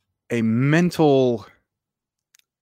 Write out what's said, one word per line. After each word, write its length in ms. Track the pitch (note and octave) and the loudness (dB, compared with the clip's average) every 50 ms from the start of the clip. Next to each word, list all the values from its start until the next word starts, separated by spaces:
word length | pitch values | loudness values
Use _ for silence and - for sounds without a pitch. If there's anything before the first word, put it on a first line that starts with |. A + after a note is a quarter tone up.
| _ _ _ _ _ - | _ _ _ _ _ -8
a 100 | B2 A#2+ | -6 -4
mental, 1040 | A2+ A2+ A2 A#2 C3 C#3 D3+ E3 F3 F3 - - D#3+ D3 C#3 C3+ C3 B2+ A#2+ G#2+ - - _ _ _ _ _ _ _ _ _ _ _ _ _ _ _ _ _ _ _ _ _ _ | -2 -2 -2 0 0 0 0 0 0 -2 0 0 2 2 2 2 2 0 -2 -4 -8 -16 _ _ _ _ _ _ _ _ _ _ _ _ _ _ _ _ _ _ _ _ _ _